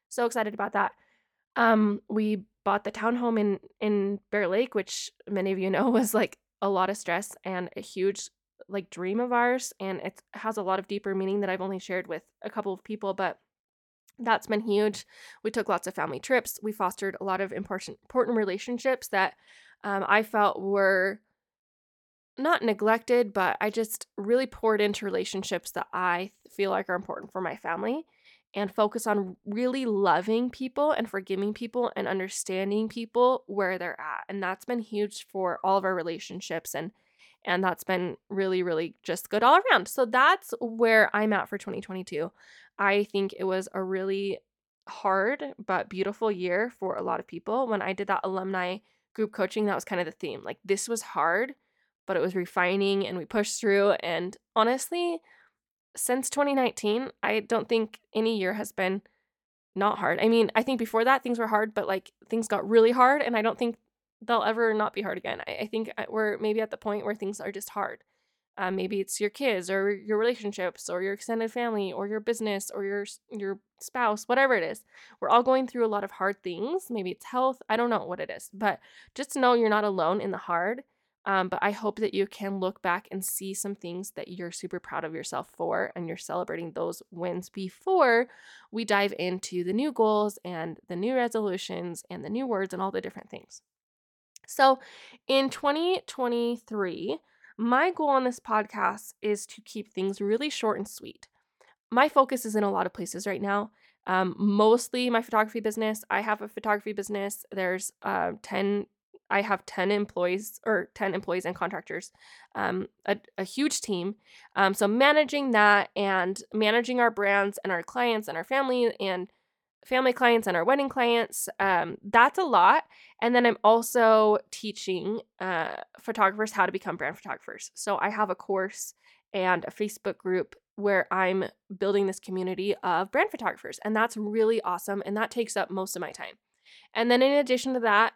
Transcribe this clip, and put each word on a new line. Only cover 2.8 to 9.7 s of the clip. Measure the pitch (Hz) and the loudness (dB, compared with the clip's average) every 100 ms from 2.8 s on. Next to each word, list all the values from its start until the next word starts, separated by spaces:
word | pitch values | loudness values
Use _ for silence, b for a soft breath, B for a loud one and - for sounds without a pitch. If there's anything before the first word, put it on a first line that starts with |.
the | 214 | -2
townhome | - 226 247 240 226 | -2 -2 0 0 2
in, | 208 190 - - | 2 0 -6 -4
in | 214 208 196 202 - | 0 0 0 -4 -4
Bear | 208 185 | -2 0
Lake, | 196 254 214 | 0 0 -2
which | 185 - - _ - | -4 -8 -10 _ -6
many | 202 190 | -2 0
of | 190 | 0
you | 185 | 0
know | 180 208 | 2 4
<laughs> | |
was, | 233 226 | 4 2
like, | 220 220 - _ - | 2 0 -4 _ -4
a | 196 | 0
lot | 190 185 | 0 0
of | 208 | -2
stress | - 170 214 - | -2 -2 -4 -10
and | 196 185 180 - | -8 -6 -6 -10
a | |
huge, | - 196 190 - - _ _ - - | -10 -2 -2 -2 -10 _ _ -20 -10
like, | 196 170 | -8 -8
dream | 165 185 214 | -8 -4 -2
of | 247 | 0
ours. | 240 240 254 - | 2 2 0 -4